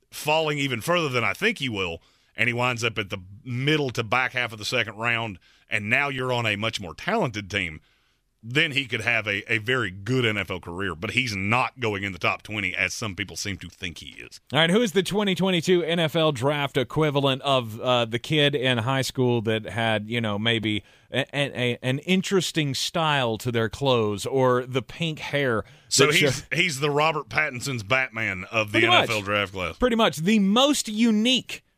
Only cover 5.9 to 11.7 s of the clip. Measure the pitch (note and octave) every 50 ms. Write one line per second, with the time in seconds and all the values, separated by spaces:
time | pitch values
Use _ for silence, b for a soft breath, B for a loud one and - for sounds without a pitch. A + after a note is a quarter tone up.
5.9 | A#2+ C3+ C#3+ C#3+ C#3 B2+ B2+ B2+ B2 A#2+ A#2 A2 G#2 G2+ G#2+ A#2 - - G2+ E2
6.9 | D#2 - - F3+ G#3 A#3 F#3 C3 G2 G#2+ G2+ F2+ G#2 G2+ F#2 E2 D2+ D2+ - _
7.9 | _ _ _ _ _ _ _ _ _ _ - A2+ B2 D3 E3 D#3 C3 C#3 C#3 A2+
8.9 | B2 A2+ G2+ A#2 A#2+ A2+ G#2 G#2+ G2+ G2+ - - A#2 A2+ G#2+ A#2 C3 C3 A2+ F#2+
9.9 | F2+ G2 G2 A2 B2+ C3 A#2+ A2 G#2+ G#2 F#2+ - F#2+ F2 - F2+ E2+ F2+ G2 F#2+
10.9 | E2 D#2 F2+ G#2 G2 B2 C3 A#2+ G#2 F#2+ F#2+ G2+ A#2 B2+ B2+ A#2